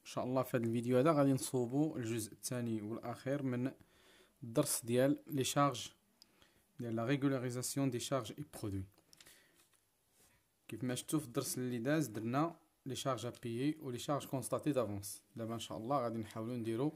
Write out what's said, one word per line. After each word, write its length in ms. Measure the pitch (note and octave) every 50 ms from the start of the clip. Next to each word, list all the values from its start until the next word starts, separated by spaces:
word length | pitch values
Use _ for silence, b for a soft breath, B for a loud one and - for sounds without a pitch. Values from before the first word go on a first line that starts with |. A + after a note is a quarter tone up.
إن 40 | _
شاء 200 | - - C#3 G#2+
الله 180 | B2 B2+ C3 B2
في 140 | - -
هذا 80 | B2+ A#2
الفيديو 340 | A#2 A2+ A#2+ A2+ A#2+ B2+ B2+
هذا 140 | C3 D#3+ E3
غادي 200 | C#3+ C#3+ C#3 C3+
نصوبوا 680 | B2+ - - - C3 B2 A#2 B2+ C#3 D3+ D#3+ - -
الجزء 340 | B2 A2 A2+ A#2 G#2 A2 -
الثاني 500 | - - - B2+ B2 A#2+ A#2 A2+ G#2+ G#2
والأخير 600 | G#2 A2+ - - A#2 A#2 - - C3 C#3 D3 C3+
من 300 | C3+ B2 A#2+ B2+ C3+ - - b b b b b b b b b b b b -
الدرس 420 | A#2 A2+ G2+ G2 - - - -
ديال 340 | A2+ A#2+ B2 C3 C#3 D3 - -
لي 180 | - D#3+ C#3 B2+
شارج، 440 | - - D3 C#3+ C#3+ B2+ A2 G#2 - - _ _ _ _ b b b b b b b b b b b _ _
ديال 160 | A#2+ A#2+ A2+
لا 80 | A2+ A#2
ريغولاريزاسيون 840 | A#2 C#3+ C#3 C3+ C#3+ C3+ C3 A#2+ B2+ A#2+ B2 B2+ - - C#3+ C#3 C3+
دي 100 | A#2 A#2+
شارج 320 | A#2 - C#3+ C3+ A#2 G#2 - -
اي 60 | D3 - -
برودوي. 300 | - - G#2+ F#2+ G2 F#2+ G2 _ _ _ B B B B B B B B B B B B B B _ _ _ _ _ _ _ b b b b b b b b _ _ _ _
كيف 160 | - G#2+ -
ما 100 | B2 B2
شفتوا 260 | B2 - - D#3+ D#3
في 60 | D3
الدرس 320 | A#2+ A#2+ - B2+ - - -
اللي 200 | B2+ B2 B2 A#2+
داز 280 | A2+ C3+ D3 D#3+ D3+
درنا 500 | B2 G#2 G#2 A2 A#2 A#2+ C#3 D#3 E3+ E3+ - _ _ _ _ _
لي 100 | C3+ B2+
شارج 300 | A2 - C#3 C3 A#2 G#2
ا 60 | A#2+ G#2 - -
بيي 360 | A#2+ A2+ A#2 C3 D3 D3+ -
و 100 | - C3+
لي 80 | B2 A#2
شارج 280 | - - D3 C#3 -
كونستاتي 460 | - - C3+ A2+ - - A#2+ - D#3 C#3+
دافونس. 500 | B2+ A#2 G#2 G#2 G2+ G2 - - - _ _ _
دابا 180 | A#2 A2+ A2 A#2
إن 60 | A2+
شاء 180 | A2+ - G#2 -
الله 240 | A2 A2+ C#3+ C#3+ B2
غادي 160 | A#2 A2+ A2+
نحاولوا 380 | A2+ G2+ - A#2 A2+ A2+ B2+
نديروا 340 | B2 A2+ A2+ A2+ A2+ C3+ D3+ D#3